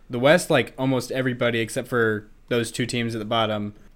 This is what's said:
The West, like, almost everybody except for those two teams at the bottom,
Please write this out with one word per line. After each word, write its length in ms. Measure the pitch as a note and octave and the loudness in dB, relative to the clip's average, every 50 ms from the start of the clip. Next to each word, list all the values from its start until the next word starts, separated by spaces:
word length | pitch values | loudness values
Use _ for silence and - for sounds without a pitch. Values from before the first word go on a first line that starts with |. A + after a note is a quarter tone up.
| - - | -14 -8
The 100 | B2+ A#2+ | -4 2
West, 300 | B2+ C#3+ E3 F3+ F3 - | 4 6 6 6 4 2
like, 220 | E3 C3 A#2 - - - | 2 0 0 0 -4 -2
almost 340 | C3 C3+ C3 B2 A#2+ - | 0 0 0 0 -2 -2
everybody 480 | - C3 C3 C3 B2 B2 B2+ A#2+ A#2+ A#2 | -4 -2 -2 -2 -2 0 0 0 0 0
except 280 | A2+ A2 - C3+ B2 - | -2 -4 -4 -8 -6 -2
for 420 | C3 A#2+ A2+ A2 G#2+ G#2 - - - - - - | 0 2 2 2 2 -2 -4 -10 -18 -20 -6 -2
those 240 | B2+ A#2+ A#2 A2+ | -2 0 0 -2
two 140 | - - B2 | -4 -6 -4
teams 300 | A2+ - A#2+ A#2 A#2 A#2 | -4 -2 -4 -4 -4 -4
at 40 | A2+ | -6
the 60 | G#2 | -4
bottom, 480 | G#2+ A#2+ A2+ A2 G#2+ G#2+ G#2 G#2 G#2 - - - - - | -2 0 0 2 0 0 -4 -4 -8 -10 -14 -20 -20 -6